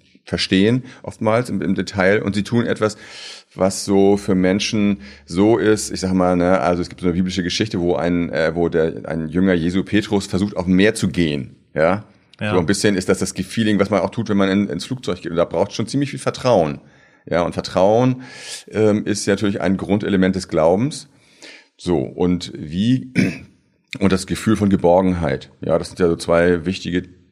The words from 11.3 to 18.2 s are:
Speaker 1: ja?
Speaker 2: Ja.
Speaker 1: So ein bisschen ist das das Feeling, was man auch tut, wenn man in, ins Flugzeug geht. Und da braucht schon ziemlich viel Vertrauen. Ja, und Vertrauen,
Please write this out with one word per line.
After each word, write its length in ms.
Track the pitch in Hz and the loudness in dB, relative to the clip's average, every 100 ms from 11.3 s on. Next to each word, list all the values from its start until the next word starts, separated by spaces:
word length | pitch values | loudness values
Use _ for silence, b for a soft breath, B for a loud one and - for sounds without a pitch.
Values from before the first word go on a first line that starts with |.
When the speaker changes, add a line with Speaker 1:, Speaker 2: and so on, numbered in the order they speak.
| 71 64 - _ | -2 -6 -16 _
Speaker 1:
ja? 320 | 76 80 104 - b b - | 0 0 0 -6 b b -8
Speaker 2:
Ja. 140 | 107 | -2
Speaker 1:
So 60 | 90 | 0
ein 60 | 82 | 0
bisschen 300 | 98 110 92 | 0 0 0
ist 140 | 98 | 0
das 100 | 95 | 0
das 120 | 95 | -2
Feeling, 460 | - 90 113 107 101 | -6 -6 -2 0 0
was 100 | 101 | 2
man 120 | 98 | 0
auch 80 | 92 | 0
tut, 200 | - 107 | -4 -2
wenn 80 | 101 | 0
man 120 | 98 | 2
in, 180 | 95 101 | 2 0
ins 180 | 82 - | -4 -8
Flugzeug 360 | 131 - 87 | -8 -6 -8
geht. 80 | 87 | -4
Und 60 | 82 | -2
da 80 | 85 | 0
braucht 280 | 82 98 | 0 -2
schon 120 | - 110 | -4 -4
ziemlich 240 | 135 139 | -4 -4
viel 60 | 135 | -4
Vertrauen. 600 | - - 127 107 78 69 b b b b - | -6 -2 2 2 2 -4 b b b b -4
Ja, 140 | 82 | -2
und 100 | 82 | -2
Vertrauen, 720 | - - 95 98 113 127 127 | -4 -4 2 4 4 2 0